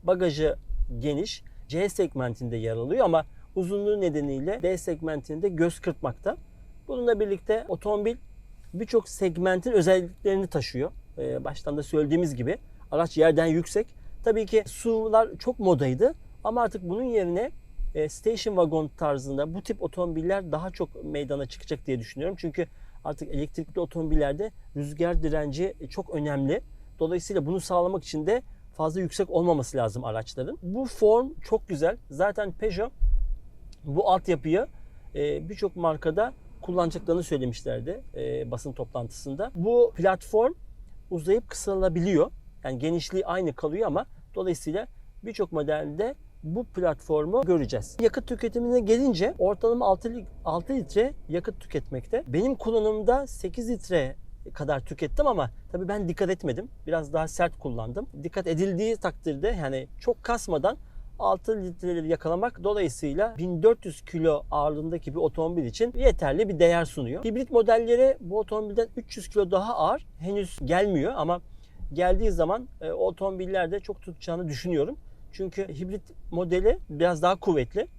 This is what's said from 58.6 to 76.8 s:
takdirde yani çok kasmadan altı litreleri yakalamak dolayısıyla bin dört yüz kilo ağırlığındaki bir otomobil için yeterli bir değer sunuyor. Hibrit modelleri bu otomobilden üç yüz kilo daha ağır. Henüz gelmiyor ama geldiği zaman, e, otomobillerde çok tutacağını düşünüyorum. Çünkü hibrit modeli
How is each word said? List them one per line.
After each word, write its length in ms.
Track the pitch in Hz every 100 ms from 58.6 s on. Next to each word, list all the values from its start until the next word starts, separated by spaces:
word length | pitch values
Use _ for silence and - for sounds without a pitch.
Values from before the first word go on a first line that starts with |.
| 196 175 220 220
takdirde 500 | 180 - - 139 196
yani 400 | 185 143 135 131 -
çok 240 | - 233
kasmadan 540 | - 233 - 160 170 262 - - - -
altı 440 | 196 190 - 220
litreleri 440 | 185 170 180 170 156
yakalamak 560 | 165 160 175 233 -
dolayısıyla 720 | 196 208 175 123 151 143 220 220
bin 260 | 180 175
dört 220 | 202 233 185
yüz 160 | 151 -
kilo 380 | 170 160 147 -
ağırlığındaki 640 | 147 147 151 160 170 - 147
bir 40 |
otomobil 460 | 160 - 160 175 123
için 280 | - 233 247
yeterli 520 | 262 - 147 147 214
bir 100 | 165
değer 260 | 170 170 165
sunuyor. 380 | - 120 151
Hibrit 280 | 226 220 262
modelleri 640 | 247 220 226 233 240 262 269
bu 200 | 175 202
otomobilden 480 | 214 214 214 202 226 -
üç 200 | 233 -
yüz 120 | -
kilo 220 | 208 190
daha 240 | 185 208 240
ağır. 300 | 160 269 - -
Henüz 400 | 170 202 185 - 131
gelmiyor 480 | 170 208 175 156 262
ama 260 | 156 175 - - - - -
geldiği 380 | 143 180 185 220
zaman, 360 | 170 160 214 254 -
e, 100 | 160
otomobillerde 880 | 170 190 175 196 190 185 190 170 196
çok 220 | 196 202
tutacağını 460 | - 165 - 170 175
düşünüyorum. 500 | 131 175 165 160 294 - - -
Çünkü 360 | - 190 175 190
hibrit 340 | 147 185 202 - - -
modeli 480 | 170 180 180 196 254